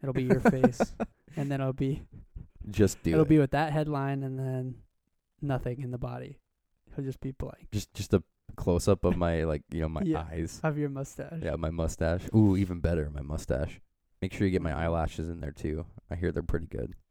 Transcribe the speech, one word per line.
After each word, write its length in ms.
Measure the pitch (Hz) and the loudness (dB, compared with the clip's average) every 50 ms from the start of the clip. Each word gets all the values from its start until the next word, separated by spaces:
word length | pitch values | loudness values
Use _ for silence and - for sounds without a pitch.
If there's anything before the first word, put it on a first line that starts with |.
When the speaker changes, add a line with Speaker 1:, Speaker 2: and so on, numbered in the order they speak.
Speaker 1:
It'll 120 | - 135 123 | -6 -4 -2
be 100 | 135 127 | 0 4
your 160 | 127 - 131 | 4 4 6
face, 540 | - 226 156 131 127 127 - - 233 - - - 113 - _ | 6 6 6 6 6 4 4 2 0 -2 -2 -4 -8 -8 _
Speaker 2:
<laughs> 220 | _ _ - - | _ _ -10 -6
Speaker 1:
and 160 | 160 143 139 | -4 -2 -2
then 80 | 143 135 | 0 0
it'll 140 | 135 131 131 | 0 -2 0
be 300 | - 139 135 147 - - - - - - - - - - - _ - - 104 | 0 0 -2 -2 -4 -6 -12 -18 -20 -20 -16 -16 -16 -16 -16 _ -14 -12 -4
Speaker 2:
Just 340 | 98 95 104 95 - - - | 4 4 4 4 4 2 0
do 80 | 85 | 2
Speaker 1:
it'll 120 | 80 156 156 | 4 6 6
Speaker 2:
it. 60 | 139 | 8
Speaker 1:
be 80 | 156 156 | 8 6
with 140 | 139 131 | 6 6
that 220 | - 143 160 156 147 | 2 0 0 0 0
headline 500 | 156 156 151 147 139 135 139 139 139 135 | 0 0 0 -2 -2 -2 -2 -2 -2 -4
and 160 | 131 131 131 | -4 -4 -4
then 360 | 131 131 127 131 127 131 127 - - _ _ _ _ _ _ _ _ _ _ _ | -4 -4 -2 -4 -4 -6 -8 -10 -16 _ _ _ _ _ _ _ _ _ _ _
nothing 400 | - 143 135 127 - 123 123 135 | -4 -2 -2 -2 -2 -4 -6 -4
in 100 | 135 123 | -6 -6
the 60 | 127 120 | -6 -6
body. 420 | 127 123 123 123 127 139 143 - _ _ _ _ _ _ _ _ _ - | -6 -8 -8 -10 -12 -12 -16 -18 _ _ _ _ _ _ _ _ _ -12
It'll 120 | - - 139 | -10 -8 -6
just 160 | 131 127 - | -6 -6 -6
be 120 | - 135 | -8 -10
blank. 360 | 135 - - - - - - - | -8 -8 -10 -10 -10 -14 -14 -8
Speaker 2:
Just, 220 | - 104 - - - | -6 -6 -6 -6 -8
just 200 | - 101 - - | -10 -2 0 0
a 100 | 92 - _ _ _ _ - - | 0 0 _ _ _ _ -16 -12
close 320 | - - - 87 87 - - | -4 0 2 2 2 4 4
up 160 | 98 - - | 2 4 4
of 140 | 90 90 87 | 2 2 2
my, 260 | 87 85 85 80 80 | 2 2 2 2 2
like, 200 | 80 76 73 - - | 0 0 -2 -4 -6
you 100 | - 82 | -4 -2
know, 80 | 80 80 | -2 -2
my 120 | 80 78 - | -2 -2 -2
Speaker 1:
Yeah, 220 | 165 156 76 80 76 | -2 -2 -2 -4 -6
Speaker 2:
eyes. 280 | 80 82 82 80 - - - | -6 -6 -6 -6 -6 -4 -4
Speaker 1:
of 140 | 160 147 151 | -2 -2 -2
your 120 | 147 143 | -2 -4
mustache. 520 | 139 135 139 - - - 139 143 170 160 | -4 -6 -10 -10 -10 -12 -12 -10 -8 -6
Speaker 2:
Yeah, 140 | - 82 78 80 | -4 -4 -2 -2
my 120 | 82 80 | -2 -2
mustache. 540 | 82 82 82 82 - - 82 82 85 90 - - - | 0 0 -2 -2 0 0 0 0 2 0 -2 2 6
Ooh, 220 | 110 107 101 95 | 6 8 8 6
even 240 | 95 101 87 90 85 | 4 2 0 -2 -2
better, 300 | 80 82 87 82 73 73 | 0 0 0 0 -2 -2
my 120 | 73 71 | -6 -8
mustache. 600 | 67 71 73 73 - - 65 64 76 - - - - _ _ _ _ _ _ _ | -6 -6 -6 -6 -2 -2 -2 0 -2 -4 -6 -12 -18 _ _ _ _ _ _ _
Make 120 | - 92 - | -8 -6 -2
sure 140 | - 107 95 | 0 0 2
you 40 | |
get 100 | 92 92 | 2 2
my 100 | 85 82 | 0 0
Speaker 1:
Mm-hmm. 80 | 73 69 | -2 -2
Speaker 2:
eyelashes 500 | 82 82 82 82 78 76 - - 80 82 | 0 0 0 0 0 -2 -2 -4 -6 -6
in 120 | 85 82 | -6 -8
there 100 | 76 73 | -8 -10
too. 340 | 71 - - 76 78 78 78 - - - - - | -8 -6 -6 -4 -4 -4 -6 -10 -14 -20 -12 -10
I 60 | 85 | -6
hear 160 | 82 92 87 | -2 -2 -2
they're 120 | 82 85 87 | 0 -2 -2
pretty 240 | 82 - 82 80 - | 0 -2 -2 -2 -4
good. 260 | - - 60 60 - - - _ | -6 -6 -6 -8 -10 -14 -20 _